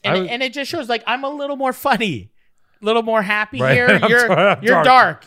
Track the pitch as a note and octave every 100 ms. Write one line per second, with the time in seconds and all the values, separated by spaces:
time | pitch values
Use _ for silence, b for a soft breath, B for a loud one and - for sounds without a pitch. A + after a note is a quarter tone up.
0 | - F3+ F#3 A#3+ C4 C#4 C#4 F4 A#3 A3+
1 | A3 B3 C4+ D4 C#4+ C#4 C4 - C#4+ A3
2 | A3 A#2+ F#2 _ _ _ _ _ G#3 A#3
3 | A3+ A3 G3 G#3+ G#3+ C4+ C3 B3 B3 G3
4 | A3 A#3+ A#3 D#3+ G3 F3+ G#3+ C4 C4 B3+
5 | G3 D3+